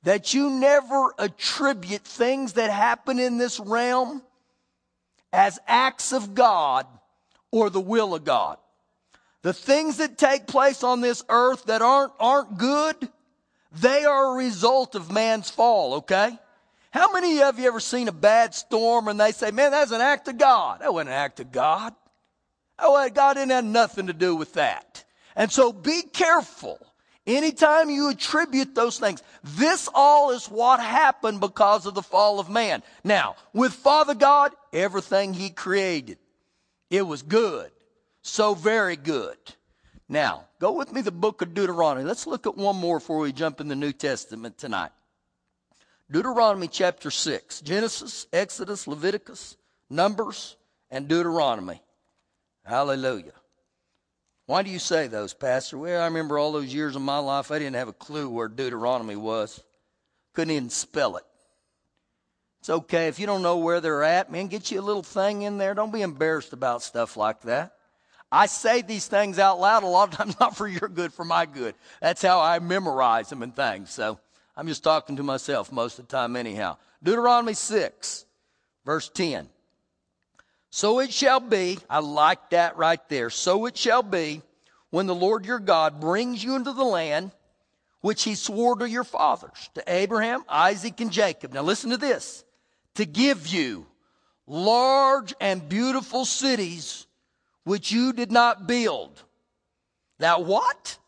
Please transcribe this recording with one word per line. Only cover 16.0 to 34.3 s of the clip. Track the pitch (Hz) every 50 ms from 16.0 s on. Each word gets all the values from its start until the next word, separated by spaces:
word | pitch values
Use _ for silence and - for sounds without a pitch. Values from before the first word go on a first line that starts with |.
| 147 - 190 190 208 240 233 226 _ _ _ _ _ _ _ _ _ _
How | - 311 349 403 392
many | 359 359 349 320 294
of | 277 277 254
you | 226 254 254
ever | 233 226
seen | - - - 247 247 220
a |
bad | 180 156 147 208 220 233 233 220 -
storm | - - _ - 220 226 226 233 240 220
and | 208 208
they | 208 214 220
say, | 214 - 240 214
"Man, | 208 233 285 285
that's | 269 302 294 233
an | 226 226
act | 240 277 285 - -
of | 269 254
God"? | 226 285 269 254 220 175 127 92 87
That | - - 185
wasn't | 165 151 135
an | 131
act | 139 143 139 _ -
of | 123 131
God. | 127 127 127 151 160 196 220 226 220 _ _ _ _ _ _ _ _ _ _ _ _ _ _ _ _
Oh, | - - - 277 285 269 254
God | 202 277 277 277 277
didn't | 277 269 262
have | 262 254 240
nothing | 214 214 233 226 202 - 196 190
to | 185 175
do | 156 180 180 170
with | 160 156 - -
that. | 170 147 120 95 69 - _ _ - - _ _ _ _ _ -
And | - 220 214
so | - 262 262 240
be | 226 196 160 - 320 349
careful | 339 - - - 359 330 330 330 220 - - - - 104 82 - - _ _ _ _ _ _ _ _
anytime | 196 233 277 302 320 277 - 320 302 302 320 320 302
you | 285 277 294 285
attribute | 254 - - - - 302 339 320 254 262 269 269 -
those | 233 233 240 - -
things. | - 208 185 - - - - -
This | - 143 147 170 269 320 370 - - - -
all | - 277 285 294 294 285 277
is | 247 247 -
what | - 202 220 233 247 262 247
happened | 233 220 233 226 214 208 - - - 220 214 202
because | 196 196 190 - 214 202 208 220 165
of | 202 190
the | 202 185
fall | - - 185 208 208 208 196
of | 190 160
man. | 202 233 233 208 156 - - - - - _
Now, | 185 214 190 139 101 - - - _ _
with | 208 254 262
Father | 269 - - 277 285 302 302 285 285
God, | 214 285 277